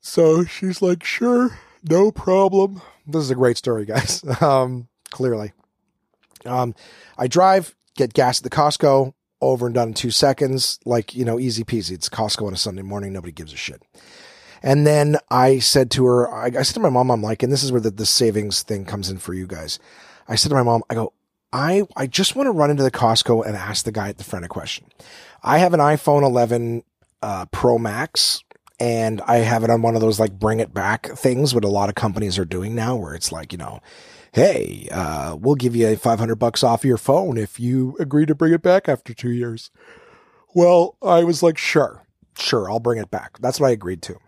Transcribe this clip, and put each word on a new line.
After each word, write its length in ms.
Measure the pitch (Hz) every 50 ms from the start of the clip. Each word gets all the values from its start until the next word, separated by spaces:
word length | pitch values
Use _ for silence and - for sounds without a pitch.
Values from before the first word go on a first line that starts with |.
So 440 | _ - - - 170 160 160 170 180
she's 360 | 170 - - - 185 180 -
like, 220 | 202 180 180 170 -
"Sure, 540 | - - - 233 240 247 240 247 247 - - - _ _ _ -
no 240 | 156 160 175 196 214
problem." 680 | 208 - - - 185 190 196 190 185 196 196 196 196 185 - - _ _ _
This 160 | 147 143 160
is 100 | 147 131
a 40 | 131
great 220 | 127 127 123 120
story, 280 | - - 127 117 110 104
guys. 380 | 101 113 131 - - - - - 151
<laughs> 100 | 123 -
Um, 460 | 170 151 139 135 131 127 127 123 120 _ _ _ _ -
clearly. 420 | - - 127 127 117 110 107 104 _ _ _ _ _ _ _ _ _ _ _ _ _ _ _ _ _ - _
Um, 300 | 120 123 127 127 120 110 _ - - - - - - _ -
I 80 | 123
drive, 480 | 127 - 170 185 190 190 196 175 - _ _ _ _ _
get 160 | - 139 113 -
gas 260 | - 131 123 120 -
at 40 | -
the 60 | 127
Costco, 640 | - 156 147 151 151 - - 147 135 135 135 131 - _ _ _ _ _
over 260 | - 135 131 120 123
and 80 | 123 117
done 140 | 123 120 113
in 40 | 107
two 180 | - - 120
seconds. 680 | 110 - - 139 131 - 147 131 135 131 - - - - _
Like, 280 | 120 120 117 107 - -
you 80 | 120 127
know, 160 | 117 113 120
easy 240 | 131 127 110 110 113
peasy. 280 | - 123 113 92 82
It's 180 | 92 85 - -
Costco 380 | - - 110 104 - - 110
on 60 | 101 92
a 40 |
Sunday 240 | 90 - 107 95 95
morning. 320 | 98 95 98 104 98 98 95
Nobody 180 | 95 85 87
gives 220 | 78 78 82 76 71
a 40 |
shit. 260 | - - - - 55 _ _ _ _ _ - - - - - - - - - - _
And 240 | - 127 135 147 147
then 300 | 151 151 151 147 147 147 147 _ _
I 280 | 123 127 127 135 135 131
said 300 | 117 - - 139 131 117
to 140 | - - 127
her, 240 | 123 123 123 120 120 -
I, 140 | - 117
I 160 | 123 123 135 135
said 100 | - -
to 60 | 233
my 80 | 220 165
mom, 200 | 127 123 127 127
I'm 120 | 120 110
like, 200 | 104 107 113 - -
and 80 | 123
this 120 | 139 131 135
is 80 | 135
where 80 | 123 123
the, 120 | 107 110
the 140 | 95 101 107
savings 560 | - - - 123 113 101 107 104 104 98 -
thing 220 | - - 110 98 98
comes 260 | - 107 104 98 90
in 80 | 95
for 160 | 92 - - 90
you 140 | 92 92
guys. 320 | 92 90 80 80 78 - - _ _ - - - - - _ _
I 80 | - 139
said 140 | 139 135 139
to 60 | 147
my 80 | 135 123
mom, 200 | 120 120 117 104 _
I 60 | -
go, 180 | 113 110 - _ _ _ _ _ _ _ _ -
"I, 300 | 131 139 160 185 202 208 - -
I 120 | - 135
just 280 | 131 - - 196 - -
wanna 160 | 254 277 269
run 180 | 214 160 147 143
into 140 | 147 139 135
the 80 | 131
Costco 540 | - - - 113 113 - - - 117 113 110
and 100 | 107 104
ask 300 | 101 92 101 110 - -
the 80 | 117 107
guy 160 | 107 101 101
at 80 | 101
the 80 | - -
front 180 | - - 92 87
a 60 | 87
question." 380 | - - - - - - _ _ _ _ - - - - - - - _
I 180 | - - 139 156
have 140 | 180 180 175
an 60 | 160
iPhone 440 | 143 147 156 147 - - 147 143 143
eleven, 600 | 135 123 123 120 113 120 120 117 117 117 117 - _ _ _ _ _ _ _
uh, 240 | - 107 101 92 90
Pro 320 | - - - - 123 120
Max, 680 | 113 117 107 104 117 147 - _ - - - - - _ _ - _ _ _ _ _
and 400 | 120 120 117 113 113 110 110 104
I 160 | - - 120
have 260 | 120 117 110 120 113 113
it 60 | 113
on 120 | 117 113
one 140 | 113 117 113
of 60 | 113
those, 180 | 110 110 107 101
like, 180 | 110 104 95
bring 220 | 95 107 107 110 110
it 140 | 113 - -
back 340 | 98 - 101 107 113 -
things, 480 | - - - - 135 123 123 147 143 127
what 80 | 120 104
a 60 | 101
lot 180 | 101 101 101
of 80 | 101 101
companies 420 | - - 110 92 110 107 101 90
are 60 | 98 92
doing 320 | 80 87 90 92 107 113
now, 220 | 117 110 120 127
where 160 | 117 95 78 73
it's 180 | 85 - -
like, 220 | 82 82 78 - -
you 40 |
know, 220 | 90 71 52 50 50 _ - - - - - - - - _ _
"Hey, 560 | - 247 302 269 - 50 50 50 50 - -
uh, 460 | - 85 90 76 80 76 69 80 80 76
we'll 160 | 95 131 147
give 180 | 135 123 123 117
you 220 | 117 113 110 110
five 240 | 104 - 120 113 107
hundred 160 | 113 113 113
bucks 280 | 107 120 117 - - -
off 200 | 123 117 - -
your 140 | 135 123
phone 400 | 110 - - 135 170 196 180 127
if 240 | 110 107 - - -
you 340 | 117 123 127 131 127 127 147
agree 280 | - 170 139 139 147 156
to 100 | 151 151
bring 160 | 143 165 160
it 100 | 170 165
back 280 | - 180 180 196 - -
after 240 | 139 - _ - 117
two 180 | - - 123
years." 400 | 120 120 120 120 113 113 - - _ _ _ - - - _ _ _ _ _ _ _ _ _ _ _
Well, 440 | 180 175 175 180 175 170 190 - _
I 220 | - 196 180 170 170
was 180 | 170 175 143
like, 160 | - 170 160
"Sure, 460 | - - - - 156 135 107 - - _ _ _ _ _ _ _
sure, 320 | - - - - 117 98 90
I'll 120 | 104 117
bring 180 | 113 120 120 113
it 100 | 104 95
back." 280 | - 98 - - _ -
That's 220 | 113 123 131 -
what 80 | 147 135
I 20 |
agreed 300 | 120 107 95 87 95 85 -
to. 140 | - 92 - _